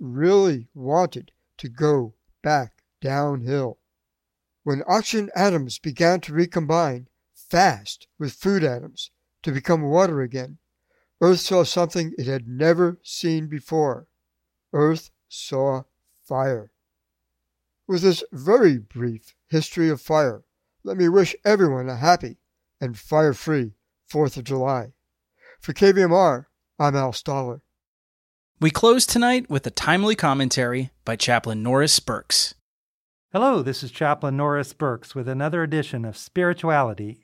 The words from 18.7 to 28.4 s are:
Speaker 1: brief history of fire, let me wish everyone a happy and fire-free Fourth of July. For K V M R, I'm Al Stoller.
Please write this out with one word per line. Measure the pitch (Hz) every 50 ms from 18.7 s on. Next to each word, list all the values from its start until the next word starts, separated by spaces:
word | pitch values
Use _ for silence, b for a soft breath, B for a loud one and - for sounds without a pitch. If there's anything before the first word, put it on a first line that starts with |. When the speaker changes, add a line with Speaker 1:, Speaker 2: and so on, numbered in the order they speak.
| 139 120
Speaker 1:
brief | 104 - - 120 120 120 113 110 _ _ _ _ _ -
history | 160 156 156 - - 175 165 160
of | 151 123
fire, | - - 156 156 147 127 107 107 _ _ _ _ _ _ _ _
let | - 196 196
me | 190 180 170
wish | 175 196 185 - - - -
everyone | 208 214 202 190 156 135 127 127 131
a | 127
happy | 117 135 170 180 170 - 117 - _ _ _ _ _ _ _ _ -
and | 139 123 117 107
fire-free | - - 156 156 156 151 131 - - 160 156 143 123 110 - _ _ _ _ _ _
Fourth | - - 151 151 135 -
of | 135 120
July. | 127 135 131 127 135 135 123 110 123 - _ _ _ _ _ _ _ _ b b b b b
For | b -
K | 147 - 202 196
V | 190 196
M | 185 170
R, | 170 190 190 165 131 123 143 _ _ _ _ _ _ -
I'm | 151 143 139
Al | 143 135 127
Stoller. | 117 - - - 139 139 131 123 120 - _ _ _ _ _ _ _ _ _ _ _ _ _ _ _ _